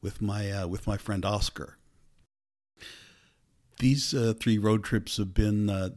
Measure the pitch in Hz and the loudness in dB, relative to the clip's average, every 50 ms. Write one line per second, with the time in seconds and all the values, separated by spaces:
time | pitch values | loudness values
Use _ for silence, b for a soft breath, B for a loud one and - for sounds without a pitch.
0 | - 95 - - 107 101 101 104 104 101 98 98 95 87 90 95 - - 104 98 | -6 -8 -6 -4 -4 -4 -2 -2 -4 -4 -4 -4 -4 -4 -6 -4 -4 -4 -4 -4
1 | - - 104 98 92 98 104 104 - - - - - - - _ _ _ _ _ | -4 -4 -4 -2 0 0 0 0 -2 -2 -4 -8 -14 -14 -16 _ _ _ _ _
2 | _ - _ _ _ _ _ _ _ _ _ _ _ _ _ B B B B B | _ -20 _ _ _ _ _ _ _ _ _ _ _ _ _ B B B B B
3 | B B B B B B B B B _ _ _ _ _ _ - 131 131 139 143 | B B B B B B B B B _ _ _ _ _ _ 0 2 4 4 4
4 | - - - 139 117 113 110 113 - 120 113 107 101 107 107 107 101 - - 110 | 0 -2 0 0 2 2 0 0 2 2 2 4 4 4 4 2 2 0 0 0
5 | 95 - - - 104 95 90 - 107 107 104 104 104 104 98 95 95 92 - | 0 -2 -4 -2 -2 0 2 2 4 4 4 2 2 2 0 0 -2 -4 -6